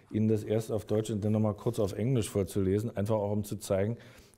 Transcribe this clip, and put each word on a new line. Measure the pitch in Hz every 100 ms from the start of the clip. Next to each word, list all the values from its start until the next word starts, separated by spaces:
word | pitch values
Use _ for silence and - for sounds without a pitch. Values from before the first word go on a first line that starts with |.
| -
Ihnen | 107 110
das | 110
erst | 110 107 110
auf | 110 -
Deutsch | 107 107
und | 107 104
dann |
noch | 107
mal | 107 98
kurz | 123 110
auf | 98
Englisch | 107 117 131 98
vorzulesen, | 101 92 104 95 101 117 -
einfach | 104 110
auch | 101
um | 104
zu | 104 101
zeigen, | - 98 104 117 - - -